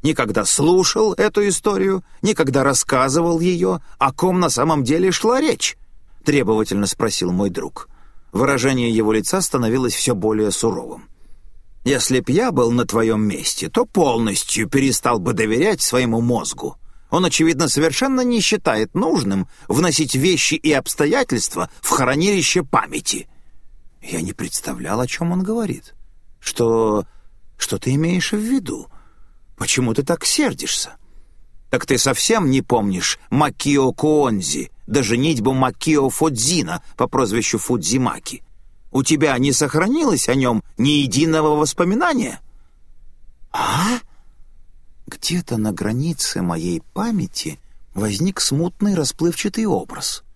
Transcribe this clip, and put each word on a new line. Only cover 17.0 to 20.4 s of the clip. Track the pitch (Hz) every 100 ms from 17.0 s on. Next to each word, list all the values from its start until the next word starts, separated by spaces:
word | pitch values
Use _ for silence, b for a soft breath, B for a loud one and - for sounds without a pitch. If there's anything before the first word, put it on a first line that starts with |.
| -
Он, | 165 180
очевидно, | - 165 147 156
совершенно | - 160 139 269 262
не | 247 233
считает | - 214 - 110 110
нужным | - 254 262 110 98 92 B B
вносить | 127 170 143 151
вещи | 131 160 165